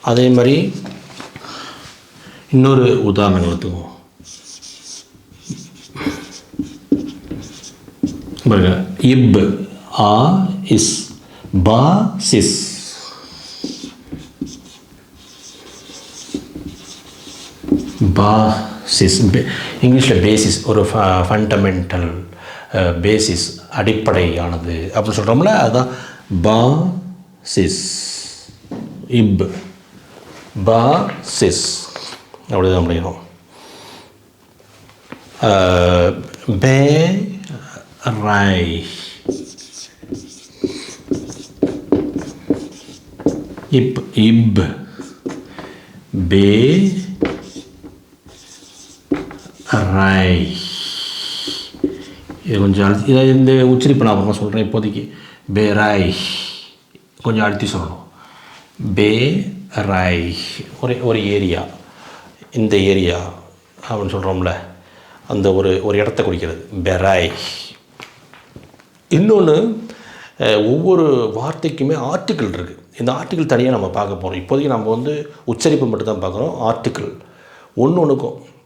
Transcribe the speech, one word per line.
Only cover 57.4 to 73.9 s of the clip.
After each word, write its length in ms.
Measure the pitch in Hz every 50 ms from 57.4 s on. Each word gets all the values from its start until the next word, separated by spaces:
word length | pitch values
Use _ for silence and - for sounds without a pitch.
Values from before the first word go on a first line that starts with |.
| 107
அழுத்தி 220 | 104 101 98 -
சொல்லணும். 320 | - - 95 82 82 85 - - - _ - - - - - - - - - - _ _ - - - 95
பே 500 | 101 104 104 107 113 123 143 170 196 196 - - - - -
ரை. 680 | - - 101 95 95 92 92 90 90 85 82 87 85 - - - - - - - - -
ஒரு, 240 | - 123 123 120 123
ஒரு 220 | 120 113 110 101 101
ஏரியா. 360 | 101 101 98 90 82 85 90 - - - - - - - - - - - - - - _ - -
இந்த 260 | - 127 110 107 104 101
ஏரியா 400 | 95 98 98 95 92 87 85 85 - - - - - - - _ _ _ _ - - -
அப்படின்னு 260 | 120 107 101 92 98
சொல்றோம்ல, 400 | 101 95 95 95 90 90 90 85 87 - - - - _ - - - - - - - _ -
அந்த 260 | - 104 95 98 92
ஒரு, 260 | 95 95 95 92 92 92
ஒரு 140 | 107 101 101
இடத்த 260 | 107 110 - - -
குறிக்கிறது. 440 | 95 90 85 85 82 80 - - - 104 98 87
பே 140 | 95 92 90
ரை. 340 | 95 98 95 90 85 82 80 - - - - - - - - - _ _ _ _ - - - - _ _ - - - _ _ - - - - _ _ _ _ _ _ _
இன்னொன்னு, 640 | 190 156 196 220 220 202 180 160 151 165 220 233 214 - - - - - - - - - - - _ _
அஹ், 260 | 131 117 107 107 107
ஒவ்வொரு 680 | 110 127 156 170 185 185 175 165 151 135 123 117 107 101
வார்த்தைக்குமே 600 | 110 120 147 160 - - 160 131 107 135 139 160
ஆர்டிக்கிள் 580 | 147 123 131 160 - - - 214 151 123 98 92
இருக்கு. 300 | 90 87 - - - - _ _ -
இந்த 120 | 120 123
ஆர்டிக்கிள் 340 | 127 131 - - - 165 156
தனியா 260 | - 139 127 123 131
நம்ம 180 | 127 110 98
பார்க்க 400 | 92